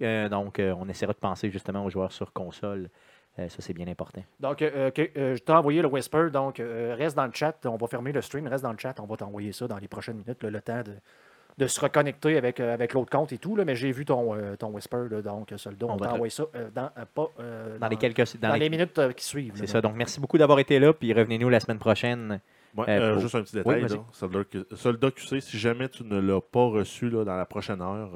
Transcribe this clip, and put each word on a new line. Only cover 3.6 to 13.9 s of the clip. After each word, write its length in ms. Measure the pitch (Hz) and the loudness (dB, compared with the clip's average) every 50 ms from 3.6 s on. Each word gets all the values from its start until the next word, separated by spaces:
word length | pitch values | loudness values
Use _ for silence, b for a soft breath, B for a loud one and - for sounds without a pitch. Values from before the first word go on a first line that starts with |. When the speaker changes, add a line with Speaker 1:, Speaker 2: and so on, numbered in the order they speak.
| - - 90 | -10 -10 -10
Speaker 1:
bien 140 | 82 87 87 | -8 -8 -8
important. 360 | 87 - - - - 92 92 - _ _ | -8 -8 -10 -10 -12 -16 -18 -18 _ _
Speaker 2:
Donc, 240 | - 135 143 131 156 | -4 -4 -2 0 -2
euh, 240 | 151 139 139 135 135 | -2 0 0 0 0
ok, 240 | 131 - 151 - - | 0 0 -2 -2 -2
euh, 200 | 147 139 131 131 | -2 -2 -2 -2
je 80 | 117 - | -2 2
t'ai 100 | - 160 | 6 6
envoyé 300 | 165 156 143 147 170 170 | 6 6 6 4 4 2
le 40 | 143 | 2
whisper. 440 | 131 139 120 - - 156 165 165 | 2 -2 -2 0 2 2 2 2
Donc, 280 | 139 139 135 135 131 - | 2 0 -2 -2 -4 -6
euh, 360 | 117 120 117 113 117 117 120 113 | -8 -6 -4 -4 -4 -4 -2 -2
reste 180 | 147 165 139 | -2 -2 0
dans 120 | 151 135 120 | 0 -2 -2
le 40 | 110 | -2
chat. 220 | - 151 156 156 - - | -2 -2 -2 -2 -2 -4
On 100 | 131 113 107 | -4 -4 -2
va 80 | 117 | -4
fermer 260 | 117 - 120 120 135 | -4 -4 -6 -6 -4
le 100 | 147 139 110 | -4 -4 -4
stream. 240 | - - 139 156 127 | -4 -6 -6 -4 -4
Reste 160 | 127 135 131 | -4 -4 -2
dans 80 | 123 | -4
le 80 | 110 107 | -6 -6
chat. 160 | - 131 131 - | -8 -8 -8 -8
On 60 | 107 | -10
va 100 | 104 107 | -10 -8
t'envoyer 360 | - 104 101 101 104 104 104 | -8 -8 -8 -8 -8 -8 -8
ça 160 | 95 - 120 120 | -6 -6 -6 -6
dans 100 | 110 98 | -6 -8
les 100 | 98 98 | -10 -10
prochaines 300 | - 104 - - 113 107 | -10 -10 -10 -10 -10 -10
minutes, 240 | 95 113 123 - | -10 -10 -8 -8
là, 80 | - 107 | -6 -6
le 100 | 104 104 | -6 -6
temps 220 | - - 113 120 | -6 -6 -6 -6
de, 120 | 117 104 101 101 b b b b b b b b b b b - | -6 -8 -12 -16 b b b b b b b b b b b 0
de 80 | 135 120 | 0 0
se 120 | - - | 2 0
reconnecter 560 | 147 135 - 147 143 143 135 - - 156 160 | 0 2 4 4 2 2 -2 0 2 2 4
avec, 240 | 147 123 123 123 - | 4 2 0 0 0
euh, 140 | 127 117 117 | -2 -2 0
avec 200 | 117 123 117 - | 0 -2 0 0
l'autre 160 | 135 120 - | 0 0 2
compte 200 | - 139 156 143 131 | 0 0 0 -2 -4
et 40 | 113 | -6
tout. 180 | - 170 220 | -6 -2 0
Là, 80 | 208 196 | 0 0
mais 120 | 156 131 | 0 0
j'ai 160 | 117 127 139 | 0 0 -2